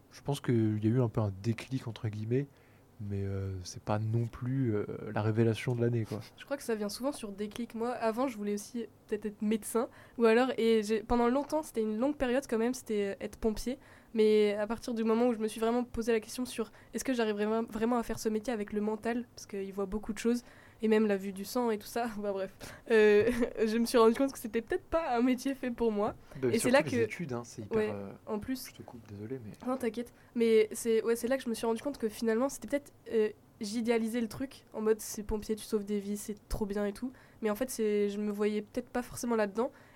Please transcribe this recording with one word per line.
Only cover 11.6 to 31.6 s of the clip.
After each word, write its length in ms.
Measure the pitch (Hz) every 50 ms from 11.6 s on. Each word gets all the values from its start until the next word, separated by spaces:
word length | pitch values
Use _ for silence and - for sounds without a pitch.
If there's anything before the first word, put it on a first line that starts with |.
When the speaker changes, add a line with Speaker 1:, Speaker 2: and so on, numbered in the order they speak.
Speaker 2:
c'était 200 | 311 - - 226
une 160 | 220 214 214 214
longue 180 | 254 285 294
période 280 | - 269 247 240 277 277 -
quand 100 | 240 220
même, 160 | 226 247 254
c'était, 400 | - - - 214 208 202 196 196
euh, 100 | - 214
être 120 | 202 - -
pompier. 400 | - 220 214 - - 240 269 - - - - - - - -
Mais 400 | 220 214 214 214 214 208 208 202
à 120 | 214 208
partir 280 | 208 233 - - 254 233
du 80 | 220 226
moment 220 | 226 220 233 247
où 80 | 247 233
je 40 | 214
me 100 | 220 220
suis 120 | 214 226
vraiment 220 | 226 233 240 247 240
posé 280 | 247 - 233 226 233
la 80 | 226 220
question 240 | 214 - - 254 254
sur 260 | 247 - - 220 - - - - - -
est-ce 80 | 226 -
que 80 | 269
j'arriverais 340 | 262 233 226 214 208 202 208
vra-, 200 | 214 220 226 226 226
vraiment 300 | 214 220 226 240 247 233
à 40 | 226
faire 140 | - 220 -
ce 80 | - 220
métier 240 | 214 214 208 269
avec 200 | 233 208 202 208
le 80 | 214 208
mental, 460 | 208 214 220 214 - 226 233 247 233 - -
parce 120 | - -
qu'il 260 | - 208 196 196 196
voit 140 | 190 196 196
beaucoup 260 | 190 202 214 - -
de 60 | 208 -
choses, 240 | - 233 240 240 - - - - - - - -
et 40 | 220 220
même 180 | 214 214 220 208
la 80 | 202
vue 160 | 190 190 202
du 120 | 185 190 196
sang 260 | - - 247 240 233
et 60 | 214 208
tout 80 | - -
ça, 180 | - 233 240 233 208
<laughs> 40 | 208
bah 80 | 208 202
bref, 220 | 190 196 196 196 - - - - - - - -
euh, 360 | 226 220 214 214 208 208 - 254 240 233 240
<laughs> 200 | - - - 220
je 100 | 214 220
me 80 | 233 233
suis 120 | - - 240
rendu 160 | 226 226 226
compte 180 | - 277 277
que 60 | - -
c'était 240 | - 220 - 233
peut-être 220 | 226 - 359 359 -
pas 320 | - - 330 330 285 240 233
un 20 |
métier 340 | 247 262 254 254 - 269 269
fait 160 | - - 254
pour 180 | 240 - 233 226
moi. 240 | 214 202 208 254 - - - - - 139
Speaker 1:
Bah, 60 | 131 123
Speaker 2:
Et 40 |
c'est 60 | 214 233 - 247
Speaker 1:
surtout 20 | 240
Speaker 2:
là 80 | 285
Speaker 1:
les 80 | - 135
Speaker 2:
que 40 | -
Speaker 1:
études, 360 | 233 220 - - - 175 139
hein, 100 | 123 120 120
c'est 180 | - - -
hyper, 140 | 110 - 220
Speaker 2:
Ouais, 140 | 214 214 214
Speaker 1:
euh, 200 | 208 202 202 202 226 - -
Speaker 2:
en 120 | - 220 208
plus. 300 | 214 262 262 254 - -
Speaker 1:
je 60 | -
te 60 | -
coupe, 220 | 110 - - 117 - 104
désolé, 320 | 104 101 107 110 131 131 110
mais 220 | 101 - - -
Speaker 2:
Non, 100 | 247 254
t'inquiète. 360 | 254 254 226 214 233 240 - - - - - -
Mais 320 | 240 233 226 226 220 220 -
c'est, 320 | - - - 233 226 220
ouais, 140 | - 226 233
c'est 100 | 233 233
là 100 | 233 269
que 60 | 262
je 60 | - 233
me 60 | 220
suis 120 | -